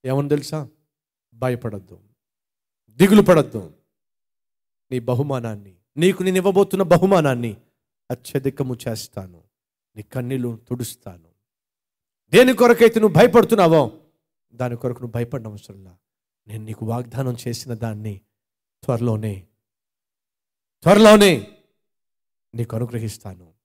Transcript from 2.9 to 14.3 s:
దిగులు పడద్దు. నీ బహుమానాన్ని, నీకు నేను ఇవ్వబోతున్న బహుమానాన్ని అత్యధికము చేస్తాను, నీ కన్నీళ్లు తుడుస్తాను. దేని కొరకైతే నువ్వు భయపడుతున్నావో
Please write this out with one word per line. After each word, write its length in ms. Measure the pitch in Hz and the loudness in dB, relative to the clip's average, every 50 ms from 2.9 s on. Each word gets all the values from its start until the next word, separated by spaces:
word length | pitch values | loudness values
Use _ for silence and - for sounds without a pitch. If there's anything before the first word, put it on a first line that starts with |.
దిగులు 320 | _ 120 185 190 208 208 | _ 2 4 6 6 6
పడద్దు. 500 | 202 - 180 160 139 - - 110 90 80 _ _ _ _ _ _ _ _ _ _ _ _ _ _ _ _ _ _ _ _ _ _ _ _ | 6 6 4 4 2 -2 -8 -14 -14 -14 _ _ _ _ _ _ _ _ _ _ _ _ _ _ _ _ _ _ _ _ _ _ _ _
నీ 100 | 131 123 | -10 -8
బహుమానాన్ని, 720 | 117 123 123 120 147 143 135 127 117 113 107 104 101 98 _ _ _ _ _ | -4 -4 -4 -4 -2 -4 -6 -8 -8 -10 -12 -12 -16 -20 _ _ _ _ _
నీకు 260 | 139 165 190 190 - | 0 0 0 0 0
నేను 140 | 180 190 185 | -4 -2 -2
ఇవ్వబోతున్న 460 | 185 175 202 190 196 196 196 - 190 | 0 -2 0 2 2 0 0 0 -4
బహుమానాన్ని 760 | 190 160 175 170 175 190 196 175 151 139 127 120 120 113 101 _ _ _ _ _ _ _ _ _ _ _ | 2 2 2 2 4 2 2 2 2 0 -2 -4 -6 -10 -10 _ _ _ _ _ _ _ _ _ _ _
అత్యధికము 640 | 131 _ _ - - 139 131 135 131 - 135 127 123 120 - 123 | -14 _ _ -8 -8 -6 -6 -6 -6 -6 -8 -8 -8 -10 -10 -10
చేస్తాను, 540 | 110 107 - - _ 104 95 92 87 82 _ _ _ _ _ _ _ _ _ _ _ | -10 -10 -14 -16 _ -16 -16 -16 -20 _ _ _ _ _ _ _ _ _ _ _ _
నీ 60 | 104 | -20
కన్నీళ్లు 560 | 107 _ - 131 123 123 135 131 120 120 117 110 _ _ | -20 _ -12 -10 -8 -8 -8 -6 -6 -8 -10 -12 _ _
తుడుస్తాను. 600 | 123 123 120 - - _ _ 104 90 87 80 82 _ _ _ _ _ _ _ _ _ _ _ _ _ _ _ _ _ _ _ _ | -10 -10 -10 -14 -14 _ _ -20 -20 -20 _ _ _ _ _ _ _ _ _ _ _ _ _ _ _ _ _ _ _ _ _ _
దేని 240 | - 208 254 254 254 | 4 4 4 4 4
కొరకైతే 460 | - 262 233 233 - 233 226 226 226 | 4 4 4 6 6 4 4 4 2
నువ్వు 180 | 214 208 156 170 | 0 2 4 4
భయపడుతున్నావో 840 | 233 240 240 240 202 - 226 208 180 165 165 156 135 107 - - _ _ _ _ _ _ | 4 6 6 4 4 4 2 2 4 4 4 4 2 0 -6 -16 _ _ _ _ _ _